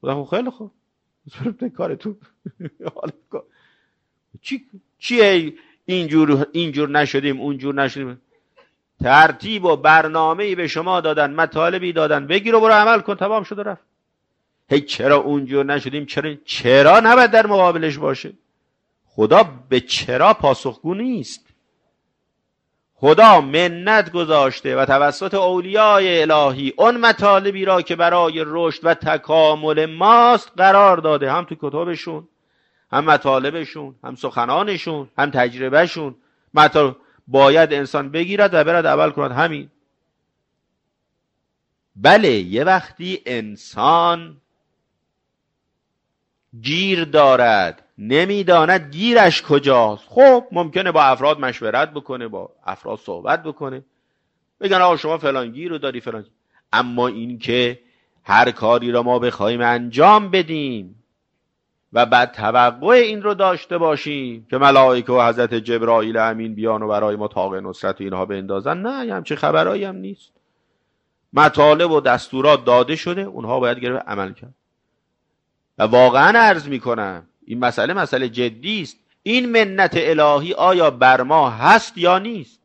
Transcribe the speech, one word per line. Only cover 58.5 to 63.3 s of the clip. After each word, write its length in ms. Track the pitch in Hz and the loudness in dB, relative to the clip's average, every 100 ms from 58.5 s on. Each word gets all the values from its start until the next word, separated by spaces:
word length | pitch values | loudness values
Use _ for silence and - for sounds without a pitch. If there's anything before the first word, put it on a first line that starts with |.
کاری 400 | 117 110 120 120 | 0 0 0 0
را 120 | 120 | -2
ما 160 | 120 123 | -2 -2
بخوایم 420 | 120 - 101 120 | -2 -4 -4 -2
انجام 680 | 120 120 120 117 170 214 196 | -2 -2 -4 2 4 4 2
بدیم 720 | 190 160 160 143 117 90 107 _ _ _ _ _ _ _ _ _ | -4 -4 -8 -8 -10 -14 _ _ _ _ _ _ _ _ _ _
و 120 | 117 120 | 0 2
بعد 260 | 123 123 | 2 2
توقع 640 | - 107 120 120 117 160 247 | -2 0 2 2 0 2 4
این 260 | 233 214 | 2 -2
رو 120 | 202 | -6